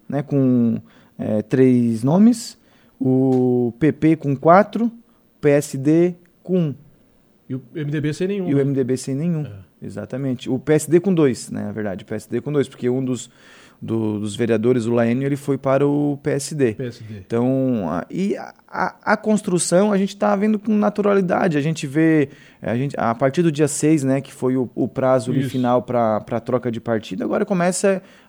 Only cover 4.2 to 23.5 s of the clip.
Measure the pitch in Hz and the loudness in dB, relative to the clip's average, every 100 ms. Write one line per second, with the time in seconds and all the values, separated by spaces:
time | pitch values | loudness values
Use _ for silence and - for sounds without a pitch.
4.2 | 143 139 147 180 214 214 233 - _ _ | 0 0 4 6 4 0 -4 -4 _ _
5.2 | _ _ 147 143 147 139 135 160 175 175 | _ _ 2 2 2 -2 2 4 2 0
6.2 | _ _ - 185 160 131 - _ _ _ | _ _ -2 0 0 -4 -14 _ _ _
7.2 | _ _ - 131 - 165 147 151 147 151 | _ _ -12 -12 -10 -10 -6 -4 -4 -4
8.2 | 185 202 180 139 139 139 123 127 - 135 | -4 -4 -2 0 0 0 0 -2 -4 -4
9.2 | 170 165 143 101 92 _ 104 101 101 127 | -2 -4 -6 -12 -20 _ -14 -12 -10 -6
10.2 | 139 123 - 127 - 151 - 170 175 175 | -4 -4 -4 -4 0 0 2 2 2 2
11.2 | 147 113 - 104 104 104 104 95 - 107 | 2 2 -6 -10 -8 -6 -6 -8 -8 -10
12.2 | - 120 131 147 131 - 123 127 131 123 | -6 -6 -2 -2 -2 -2 -2 -2 -2 -4
13.2 | - _ - - - _ 104 113 107 107 | -8 _ -20 -20 -20 _ -6 -2 -2 -2
14.2 | 104 104 117 113 110 127 113 120 117 123 | -6 -2 0 2 2 2 2 2 2 0
15.2 | 139 139 - 135 139 135 143 143 147 143 | -2 -4 -4 -4 0 0 2 0 -2 -4
16.2 | - 139 139 156 127 104 127 117 110 107 | -4 -4 -4 0 0 0 -8 -12 -16 -16
17.2 | 90 113 123 135 131 120 90 85 - - | -6 -2 0 0 0 -2 -2 -4 -6 -4
18.2 | 196 - - - _ 196 185 - - 214 | -4 -4 -8 -18 _ -6 -6 -6 -2 -2
19.2 | 214 214 208 175 - 170 208 196 196 - | 0 0 0 -2 2 2 2 2 -2 -2
20.2 | 208 208 214 214 214 214 208 202 202 196 | 0 0 0 0 0 0 0 0 2 2
21.2 | 180 202 202 147 143 156 147 139 160 160 | 2 0 0 0 -2 -4 -4 0 2 4
22.2 | 139 - - _ - 117 139 - 113 113 | 2 -4 -20 _ -6 -4 -4 -2 -2 0
23.2 | 135 139 170 | 0 2 0